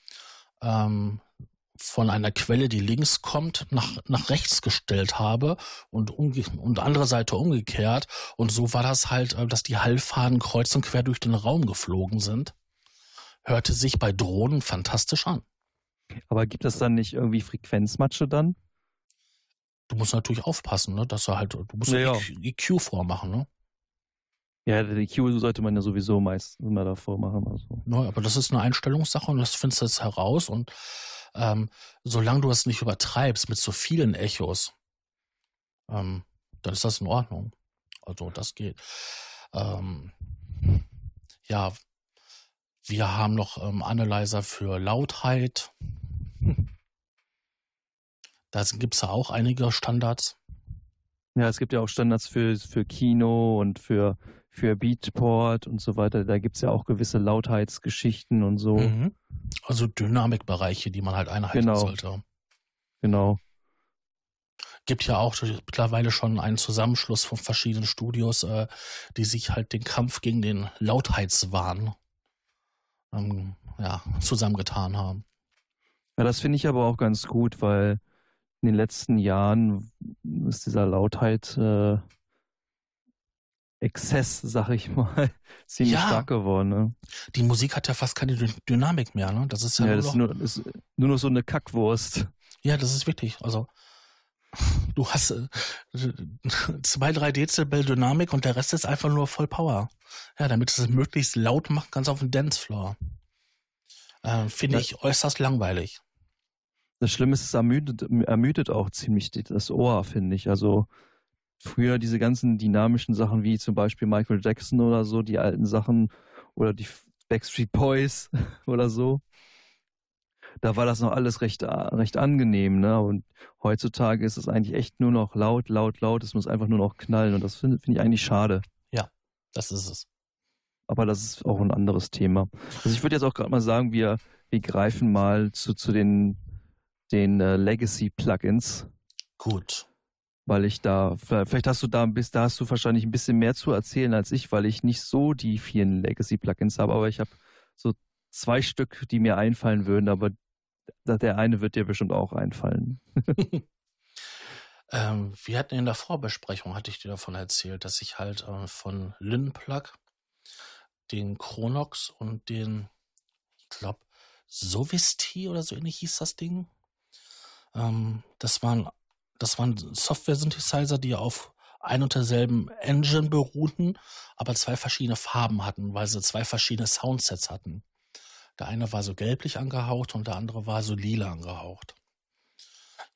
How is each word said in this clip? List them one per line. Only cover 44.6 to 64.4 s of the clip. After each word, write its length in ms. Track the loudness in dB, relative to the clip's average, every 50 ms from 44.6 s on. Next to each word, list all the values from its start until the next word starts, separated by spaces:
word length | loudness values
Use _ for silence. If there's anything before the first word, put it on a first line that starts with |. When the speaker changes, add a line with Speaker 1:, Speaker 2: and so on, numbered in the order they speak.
| -4 -4 -4 -2
Speaker 1:
Lautheit. 960 | -2 0 0 0 0 -2 -4 -4 -2 0 2 2 0 0 -2 -6 -10 -10 _ _ -12 -12 -10 -10 -10 -10 -8 -8 -8 -10 -4 0 0 2 2 2 0 -2 -6 -14 _ _ _ _ _ _ _ _ _ _ _ _ _ _ _ _ _ _ _ _ _ _ _ _ _ _ _ _ -20 -20 _ _ _ _ -4
Da 100 | -2 -2
gibt's 380 | -2 -2 -2 -4 -2 -2 -2
ja 80 | -2 0
auch 220 | 0 -2 -2 -2
einige 420 | -2 0 2 2 2 2 0 0 0
Standards. 640 | 0 -2 0 0 0 2 0 0 -2 -4 -6 -6 _ _ -20 -20 -20 -16 -16 -16 -16 -18 -20 _ _ _ _ _ _ _ _ _
Speaker 2:
Ja, 140 | 2 2 2
es 100 | 2 0
gibt 140 | -2 -2 0
ja 80 | 0
auch 80 | -2 -2
Standards 400 | 0 2 2 4 4 2 0 -2
für, 280 | -2 0 2 2 0
für 280 | -2 -4 -4 -2 -2 -2
Kino 760 | -2 -2 0 2 4 4 6 4 4 4 4 4 4 4 4
und 200 | 2 0 0 -2
für, 360 | -2 0 2 2 4 2 0 -2 -8 -16 -20 -20 _ _
für 280 | _ 0 2 2 2
Beatport 880 | 2 2 0 0 0 -2 -6 -2 0 2 4 4 4 4 2 0 -2 -2
und 140 | -4 -6 -4
so 160 | -4 -2 0
weiter. 280 | 0 0 2 2 0 0
Da 140 | 0 0 0
gibt's 220 | 0 -2 -2 -2
ja 100 | 0 0
auch 140 | 0 0 0
gewisse 340 | 0 0 0 0 0 2 2
Lautheitsgeschichten 1300 | 2 4 2 2 2 2 0 0 0 -2 -4 -8 -8 -6 -4 0 0 0 0 -2 -2 _ 2 4 4
und 140 | 4 2 2
so. 200 | 2 2 4 4
Speaker 1:
Mhm. 360 | 4 2 2 2 0 -2 -2 _ _ _ -14 -10 -10 -10 -10 -8 -4
Also 240 | -2 0 0 0 0
Dynamikbereiche, 1040 | 0 0 0 2 2 4 4 2 2 0 0 -4 -2 0 0 -2 -2 -2 -4 -6 -4
die 100 | -4 -2
man 140 | -2 -2
halt 120 | -2 -2 -2
einhalten 340 | -2 -2 -2 0 2 2 4
Speaker 2:
Genau. 180 | 4 4 4
Speaker 1:
sollte. 420 | 2 0 -2 -4 -8 -8 -8 -8 -10 _ _ _ _ _ _ _ _ _ _ _ _ _ _ _ 2
Speaker 2:
Genau. 360 | 2 4 4 4 2 2 0 -4 _ _ _ _ _ _ _ _ _ _ _ _ _ _ _ _ _ _ _